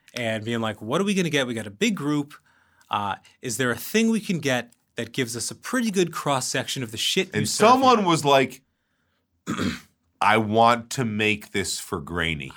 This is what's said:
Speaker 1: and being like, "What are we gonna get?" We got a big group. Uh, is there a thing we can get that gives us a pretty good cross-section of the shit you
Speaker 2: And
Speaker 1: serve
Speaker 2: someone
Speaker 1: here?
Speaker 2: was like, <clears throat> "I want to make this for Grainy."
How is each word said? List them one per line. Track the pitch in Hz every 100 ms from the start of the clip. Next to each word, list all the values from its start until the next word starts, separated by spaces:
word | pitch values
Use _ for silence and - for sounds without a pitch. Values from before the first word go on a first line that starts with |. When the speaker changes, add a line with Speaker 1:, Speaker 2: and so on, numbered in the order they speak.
| _
Speaker 1:
and | 120 117 110
being | 107 117
like, | 110 104
"What | 107 156
are |
we | 202
gonna | 190 170
get?" | 143 127
We |
got | 113 104
a |
big | 101 233
group. | 190 143 147 143 - _ _ _ _ -
Uh, | 104 101 95 _ _
is | 131 113
there | 127
a | 117
thing | - 214 226
we | 220
can | - 170
get | 135 123 - _ _ -
that | 117
gives | - 117 117
us | -
a |
pretty | 117 - 254 226
good | 185 170
cross-section | - 151 135 - 131 113 139
of | 117
the | 110
shit | - 185 190
you | 104
Speaker 2:
And | -
Speaker 1:
serve | - 220
Speaker 2:
someone | 254 262 226
Speaker 1:
here? | 180
Speaker 2:
was | 160
like, | 143 139 127 - _ _ _ _ _ _ _ _ -
<clears throat> | - - - - _ _ -
"I | 98 110
want | 104 110 117 117 117
to | -
make | 117 107 107 104 -
this | 101 87 -
for | - 92
Grainy." | 73 85 82 76 67